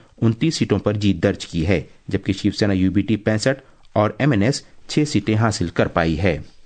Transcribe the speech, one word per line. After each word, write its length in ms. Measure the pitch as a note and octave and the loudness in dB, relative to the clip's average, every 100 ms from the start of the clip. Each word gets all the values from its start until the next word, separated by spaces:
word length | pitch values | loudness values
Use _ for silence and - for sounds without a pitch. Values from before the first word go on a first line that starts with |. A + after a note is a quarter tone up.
| - - | -14 -2
उनतीस 360 | A2+ A2+ D#3+ - | 0 0 -2 0
सीटों 220 | A2 G2+ | 0 0
पर 160 | G#2 G#2 | 0 0
जीत 260 | G2+ E2+ | 0 2
दर्ज 240 | G2 F2 - | 0 0 -6
की 180 | E2 | -2
है, 260 | E2+ F2 - - - | 0 0 -2 -14 -6
जबकि 240 | - - | -4 -4
शिवसेना 400 | F#2+ G2+ - G#2 | -2 -2 0 0
यूबीटी 420 | F#2 F#2+ G2 G2 G#2 | 2 2 0 0 -2
पैंसठ 420 | A2 A2 C3 C3 - _ - A2 | 0 0 0 -2 -8 _ -4 0
और 220 | G#2+ - | 0 2
एमएनएस 440 | D3 G#2+ G#2+ C#3+ - - - | 2 2 2 0 -8 -20 -4
छह 160 | - D3 | -2 0
सीटें 300 | G#2 A2 A2 | 0 0 0
हासिल 340 | A2+ - E2+ | 0 0 -4
कर 180 | - - | -2 -2
पाई 280 | F2+ E2 D#2 | 0 0 0
है। 300 | F#2 D2+ - - | 0 -2 -6 -20